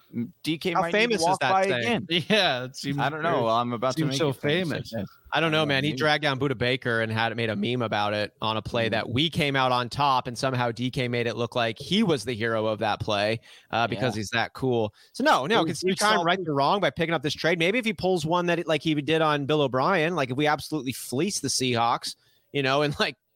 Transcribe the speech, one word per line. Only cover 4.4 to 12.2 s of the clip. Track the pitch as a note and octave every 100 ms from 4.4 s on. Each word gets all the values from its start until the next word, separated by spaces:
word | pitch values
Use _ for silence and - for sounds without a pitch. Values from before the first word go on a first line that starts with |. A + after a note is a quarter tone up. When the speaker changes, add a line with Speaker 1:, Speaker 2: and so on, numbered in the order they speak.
| D3 E3+ F3
Speaker 3:
famous. | A2 -
Speaker 1:
I | A2+
guess. | G2+ - -
Speaker 2:
I | C#3+
don't | E3
know, | D#3
Speaker 1:
I |
don't | D3+
Speaker 2:
man. | C3+
He | D3
Speaker 1:
know. | C3+
Speaker 2:
dragged | D3+ D3+
down | D3 C3
Budda | C#3+ A#2+
Baker | B2 C3 B2+ A2+
and | A2
had | A2 A#2
it, | A2+
made | A#2
a | G#2
meme | A2 B2
about | A2 G#2+ G#2
it | G#2 G#2 -
on | A2 A2
a |
play | - A#2+ A2+
Speaker 1:
Mm. |
Speaker 2:
that | A2 G#2
we | A#2+ D#3+
came | F3 D3 C#3
out | B2+
on | B2 A#2+
top, | - C#3+ B2+ C3
and | A#2
somehow | C3+ B2 B2
D | A2+ B2+
K | C3+ B2
made | A#2+ A#2
it | A2+
look | A#2 B2+
like | A#2 A2
he | - F#3+
was | G#3+ C#3+